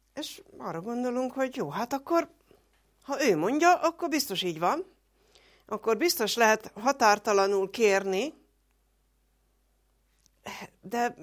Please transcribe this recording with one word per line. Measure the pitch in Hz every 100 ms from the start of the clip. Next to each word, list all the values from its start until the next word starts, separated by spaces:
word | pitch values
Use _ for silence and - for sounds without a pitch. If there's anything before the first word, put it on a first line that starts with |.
| _ -
és | 302 - - -
arra | 233 165
gondolunk, | 196 240 247 247 254
hogy | 254 262 262
jó, | 165
hát | 151 240
akkor, | 277 277 339 320 _ _ _ _ _ _ _
ha | - 277
ő | 277 165
mondja, | 170 285 339
akkor | 359 320 330 339
biztos | 294 - 185
így | 185 156
van. | 175 277 381 _ _ _ _ _ _ _ -
Akkor | 214 - 220
biztos | 339 339 214
lehet | - 226 220 -
határtalanul | - 233 277 226 208 226 202 196 202 190
kérni, | 190 220 196 196 190 269 - _ _ _ _ _ _ _ _ _ _ _ _ _ _ _ _ _ _ _ _ - - - _
de | 185 233 240 240